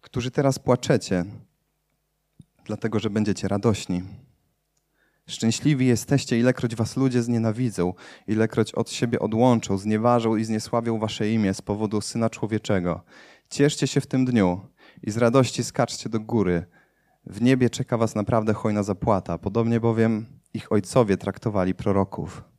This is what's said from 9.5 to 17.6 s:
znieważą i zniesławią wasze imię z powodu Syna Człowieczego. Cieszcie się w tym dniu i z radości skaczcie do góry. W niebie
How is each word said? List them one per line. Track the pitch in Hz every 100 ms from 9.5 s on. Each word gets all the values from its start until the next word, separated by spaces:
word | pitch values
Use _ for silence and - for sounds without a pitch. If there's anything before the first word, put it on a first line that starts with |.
| 117 - 98
znieważą | 104 107 117 120 113 107
i |
zniesławią | 110 110 - 120 117 113
wasze | 110 - 107
imię | 113 101
z | 95
powodu | - 104 107 107
Syna | - 117 113
Człowieczego. | - 104 107 - 98 87 80 _ - - _ _
Cieszcie | - 143 - 139
się | 143
w | -
tym | 131 127
dniu | 120 90 90 - _ - -
i | -
z | 107
radości | 117 135 123 -
skaczcie | 117 - 120 - 117
do | 113
góry. | 110 113 90 87 - _ _ _ _ _ -
W | 101
niebie | 120 131